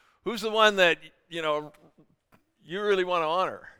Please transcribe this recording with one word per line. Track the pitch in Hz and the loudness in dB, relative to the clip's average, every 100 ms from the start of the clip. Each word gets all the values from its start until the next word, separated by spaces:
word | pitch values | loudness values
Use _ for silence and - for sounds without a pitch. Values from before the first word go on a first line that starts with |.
| _ _ | _ _
Who's | 185 226 | -10 -6
the | 214 | -2
one | 214 214 196 | 4 4 6
that, | 175 160 156 _ - | 2 2 -6 _ -14
you | 165 | -6
know, | 156 151 151 - 160 _ 147 _ _ _ _ _ | -4 -4 -6 -18 _ _ _ _ _ _ _ _
you | - 185 | -14 -6
really | 208 190 | 0 0
wanna | 180 175 156 | 0 -2 -2
honor? | 175 170 95 - | -2 -2 -6 -18